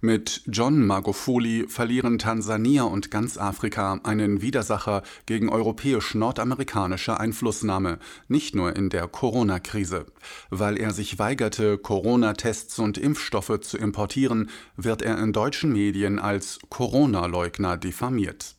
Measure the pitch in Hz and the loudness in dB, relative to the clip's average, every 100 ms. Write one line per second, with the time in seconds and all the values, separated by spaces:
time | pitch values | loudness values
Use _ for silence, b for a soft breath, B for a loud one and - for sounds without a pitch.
0 | 113 110 - - - 107 120 151 110 95 | 2 2 0 -8 -6 0 4 6 6 4
1 | 95 98 - 123 113 113 110 - 120 123 | 0 -2 0 2 2 0 -2 -2 0 2
2 | 123 117 113 113 101 107 113 143 120 92 | 2 0 0 -2 -2 0 4 4 4 0
3 | - 107 117 - 101 95 110 107 98 95 | -4 -2 -4 -2 -4 -2 -4 0 -2 -2
4 | - 107 104 101 110 139 107 104 - 101 | 0 2 2 2 0 0 0 0 0 -2
5 | B B - 113 104 110 113 113 139 123 | B B -4 0 2 2 0 0 2 2
6 | - 110 113 127 113 127 135 110 92 92 | 2 0 0 0 -2 -2 -2 -2 -2 -2
7 | - 110 110 107 120 101 107 95 92 82 | -2 0 -2 -2 -2 0 0 0 0 -2
8 | B B B 135 147 101 87 - 95 90 | B B B 0 0 0 0 0 0 0
9 | 87 - 127 117 110 92 - 107 92 90 | -4 -2 0 2 2 0 -2 -4 -2 -4
10 | 71 _ B B B 95 104 104 110 104 | -8 _ B B B -2 0 0 -2 -2
11 | 104 92 107 135 113 - 107 101 - 101 | -6 -2 -2 0 0 2 2 2 0 0
12 | 98 123 117 104 120 107 - - 110 101 | 4 4 4 2 -2 -4 -8 -2 -2 0
13 | 143 147 - 110 - 107 - 104 107 101 | 0 -2 -2 -4 0 -4 -2 -4 -2 -2
14 | 101 - 135 113 107 B B - 95 110 | -2 2 2 2 -2 B B -6 -2 0
15 | 113 107 110 107 117 143 160 110 101 98 | 0 0 2 2 0 0 0 2 2 2
16 | 101 101 98 101 - - - - 123 131 | 0 0 0 -2 -4 -12 -14 -4 0 4
17 | 143 101 87 87 87 - 98 87 90 87 | 4 4 0 0 -2 -2 -2 0 -4 -4
18 | 123 127 95 - - | -2 0 -2 -4 -16